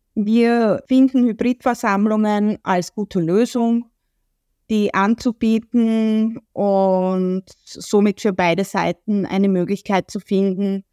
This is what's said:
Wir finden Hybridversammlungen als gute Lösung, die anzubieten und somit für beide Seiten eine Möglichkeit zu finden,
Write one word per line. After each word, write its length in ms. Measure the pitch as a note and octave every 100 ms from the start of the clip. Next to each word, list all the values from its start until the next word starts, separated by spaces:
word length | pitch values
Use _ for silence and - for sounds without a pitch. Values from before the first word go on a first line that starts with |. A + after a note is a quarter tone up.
| _
Wir 680 | - G#3 A3+ A#3 A#3 A3+ F#3 -
finden 380 | C4 C4 C4 A#3+
Hybridversammlungen 1300 | A3 B3 B3 - A#3+ A#3 G3 G#3+ G#3+ G#3+ G#3 G#3 G#3+
als 320 | - F#3 E3+
gute 260 | - G3+ F#3+
Lösung, 720 | D#3+ F#3 A#3+ B3 A#3 A#3 A#3+ _ _ _ _ _ _ _ -
die 240 | G#3+ G#3
anzubieten 1500 | - G3 A#3 B3+ A3+ A3+ A3+ A3 A#3+ A3+ A3 A3 A3 A3 A3+ -
und 920 | - G3+ G3 F#3+ F#3 F#3 F#3 F#3 F#3 - - -
somit 560 | - - G#3 G#3 G3
für 100 | A3
beide 320 | F#3+ F3+ E3+
Seiten 640 | G3 G3 E3+ F3 - G3+ F#3
eine 240 | G3 G3
Möglichkeit 600 | F#3+ F3 G3 - F#3+ F3
zu 80 | G#3
finden, 640 | - G3 G3 F#3 G3+ G3 -